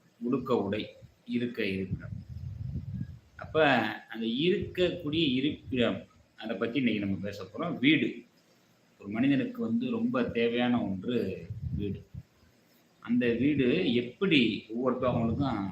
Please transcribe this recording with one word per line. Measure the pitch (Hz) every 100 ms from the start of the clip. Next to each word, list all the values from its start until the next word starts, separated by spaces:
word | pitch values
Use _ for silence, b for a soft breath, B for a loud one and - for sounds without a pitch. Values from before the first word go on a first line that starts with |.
| _ -
உடுக்க | 120 131 123 117
உடை, | 101 104 - - - _ -
இருக்க | 120 120 117
இருப்பிடம். | 107 95 95 - - - - - - - - - - - - - - -
அப்ப | - 151 151 127 107 110 -
அந்த | 113 113
இருக்கக்கூடிய | 120 165 196 - - 175 - 147 156 156
இருப்பிடம், | 127 - - - 127 110 95 - _ _ -
அதை | 110 -
பத்தி | 117 139
இன்னைக்கு | 123 104 98
நம்ம | 95
பேச | 98 101
போறோம். | 98 117 170 131
வீடு. | 135 156 117 - - _ _ _ _ _ _ -
ஒரு | 101
மனிதனுக்கு | 107 139 135 123 -
வந்து | 113 117 131
ரொம்ப | 113 120 131
தேவையான | 117 117 117 120 123 120
ஒன்று | 101 95 101 120 98 87 82 - - -
வீடு. | 101 95 - - - _ _ _ _ _ _ _
அந்த | 107 120 123
வீடு | 110 139 143 123 160 180
எப்படி | 120 120 - 196 156 110 101 -
ஒவ்வொருத்தவங்களுக்கும் | 117 127 123 127 120 113 113 135 110 98